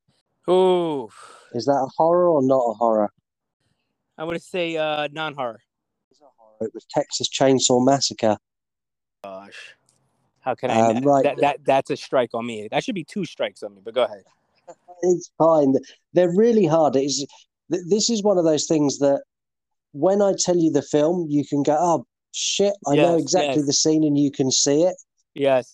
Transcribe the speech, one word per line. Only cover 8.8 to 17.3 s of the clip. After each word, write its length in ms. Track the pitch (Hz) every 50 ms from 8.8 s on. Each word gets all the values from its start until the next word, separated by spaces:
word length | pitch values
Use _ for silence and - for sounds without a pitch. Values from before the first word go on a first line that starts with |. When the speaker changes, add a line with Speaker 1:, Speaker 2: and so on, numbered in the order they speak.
| _ _ _ _ _ _ _ _ -
Speaker 1:
Gosh. 520 | 98 95 95 98 101 92 - - - - _ _ _ _ _ _ _ _ _ _ _ _ _
How 120 | _ 131 123
can 140 | - - 127
I 120 | 120 113
Speaker 2:
Um, 140 | 113 117 110
Speaker 1:
not? 100 | 120 131
Speaker 2:
right. 180 | 143 143 139 135
Speaker 1:
That, 140 | 143 131 123
that, 280 | 147 143 143 127 147
that's 240 | 135 135 135 - -
a 40 | 143 -
strike 340 | - - - 139 123 117 -
on 120 | 117 117
me. 220 | 120 117 107 104 110
That 140 | 117 143 156
should 100 | - 240
be 80 | 185 151
two 180 | - - 214 180
strikes 380 | - - - 127 107 98 - -
on 100 | 104 101
me, 80 | 98 95
but 100 | 117 113
go 80 | 123 120
ahead. 200 | - 107 98 95 _ _ _ _ _ _ _ _ - 170 - _ - - -
Speaker 2:
It's 300 | 175 180 180 170 - - _ -
fine. 380 | 156 165 165 156 147 135 135 127 - - - _ _ _ -
They're 200 | 170 180 180 170
really 300 | 185 220 240 233 220 196
hard. 300 | 156 151 165 156 139 117 135
It's, 280 | 135 143 135 135 143 -